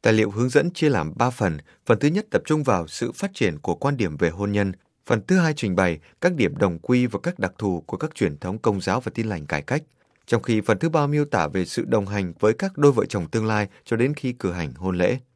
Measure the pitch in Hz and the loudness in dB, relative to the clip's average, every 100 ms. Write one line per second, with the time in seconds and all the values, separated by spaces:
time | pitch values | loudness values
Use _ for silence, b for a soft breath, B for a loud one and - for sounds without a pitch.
0 | 120 110 107 104 127 139 170 170 151 113 | 4 4 2 0 2 2 2 2 2 2
1 | 78 - 120 123 98 76 b b - 113 | 0 0 0 2 -2 -2 b b 2 4
2 | 147 180 214 185 - 156 139 95 80 - | 4 0 0 -4 0 0 2 0 -2 -6
3 | 117 - 196 - 101 76 - 85 139 139 | -8 -6 -8 -2 -2 -2 -6 -2 -2 -2
4 | 92 76 85 87 101 104 98 92 _ _ | -4 0 -2 0 -2 0 -2 -4 _ _
5 | - 117 - 185 165 151 107 90 92 80 | -2 -2 2 2 2 0 0 2 2 0
6 | b b 175 165 95 - 98 82 - 123 | b b -2 2 0 2 0 0 0 0
7 | 123 104 175 175 92 - 104 90 - 92 | 2 -2 -6 -4 -6 -2 -4 -4 -6 -8
8 | 151 - 90 73 92 107 117 101 95 107 | -8 -2 -2 -2 -8 -2 0 0 -2 -2
9 | - - 110 92 73 76 73 143 - _ | -4 -6 -6 -6 -4 -6 -2 -4 -4 _
10 | _ _ - 117 - 110 104 104 165 156 | _ _ -2 -2 2 0 2 0 2 0
11 | 143 147 147 101 78 95 90 - - 107 | 2 0 0 0 0 -2 -2 -4 0 0
12 | 98 101 90 82 107 110 196 190 143 123 | 0 -4 -4 0 0 2 -4 4 4 4
13 | 95 104 82 117 110 107 101 b - 113 | 0 -4 -2 -2 0 0 -2 b -4 0
14 | 127 147 131 123 95 87 78 64 95 90 | 0 0 -6 -4 -4 -4 -6 -4 -4 2
15 | 90 127 _ | 2 0 _